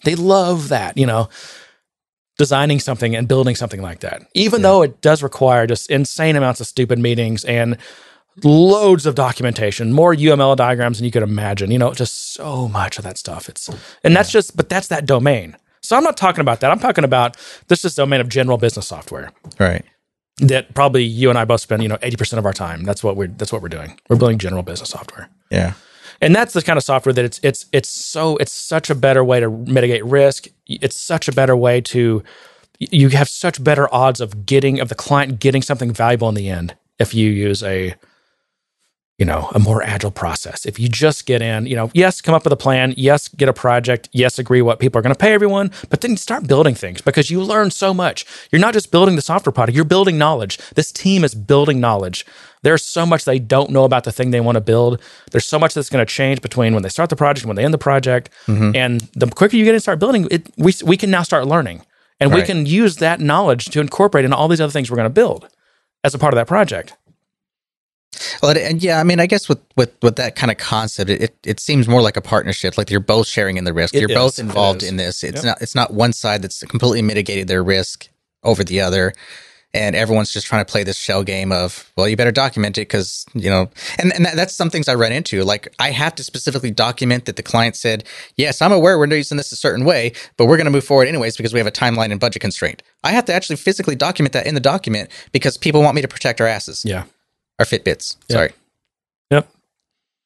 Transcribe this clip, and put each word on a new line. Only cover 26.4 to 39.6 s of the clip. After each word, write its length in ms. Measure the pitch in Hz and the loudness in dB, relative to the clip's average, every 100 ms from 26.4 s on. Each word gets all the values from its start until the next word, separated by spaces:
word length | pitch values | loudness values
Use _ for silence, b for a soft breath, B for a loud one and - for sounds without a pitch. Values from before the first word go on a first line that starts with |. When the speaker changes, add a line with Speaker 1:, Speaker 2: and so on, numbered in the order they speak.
| 233 | 2
Speaker 1:
the 80 | 180 | -2
kind 160 | 165 156 | 0 -2
of 60 | |
software 300 | - 135 135 | 0 0 0
that 100 | 127 | 0
it's, 160 | 120 - | -2 -2
it's, 260 | 143 127 - | -2 -2 -2
it's 180 | 135 - | -2 -2
so, 480 | - - 156 160 151 | -12 -10 -4 -2 -2
it's 140 | - | -4
such 380 | - - 160 160 | -8 -6 -4 -2
a 60 | 139 | 0
better 280 | 135 131 | 2 4
way 160 | 127 123 | 4 2
to 100 | 113 | 0
mitigate 540 | 110 123 131 123 117 | -4 0 2 2 0
risk. 440 | 113 139 139 135 - _ - | 0 4 4 2 -12 _ -14
It's 340 | - 120 - | -6 -6 -6
such 280 | - 165 - | -6 -4 -2
a 40 | |
better 240 | 131 131 127 | 0 2 4
way 240 | 123 123 | 4 2
to, 420 | 117 123 117 110 B B B B B - | 0 0 0 0 B B B B B -14
you 300 | - 160 139 | -2 4 4
have 200 | 139 143 | 4 0
such 340 | - 175 160 | -2 -6 -2
better 240 | 139 143 143 | 0 2 2
odds 260 | 127 131 123 | 2 2 0
of 260 | 110 104 98 | -6 -8 0
getting, 340 | 135 135 135 | 2 2 -2
of 100 | 127 | -4
the 60 | 120 | -6
client 440 | - 143 135 120 | 0 0 0 0
getting 220 | 135 135 | 0 0
something 300 | 131 135 123 | -2 -4 -4
valuable 340 | 110 117 120 113 | 0 2 2 0
in 80 | 104 | -2
the 140 | 98 | -4
end 260 | 90 87 - _ - | -6 -8 -12 _ -4
if 140 | 113 | -2
you 160 | 113 107 | 2 2
use 320 | 101 104 101 | 2 -2 -2
a 320 | 104 95 92 90 _ _ _ _ _ _ _ _ _ _ _ - | -4 -6 -6 -10 _ _ _ _ _ _ _ _ _ _ _ -2
you 80 | 92 | -2
know, 240 | 78 76 | -2 -2
a 40 | |
more 220 | 107 | 0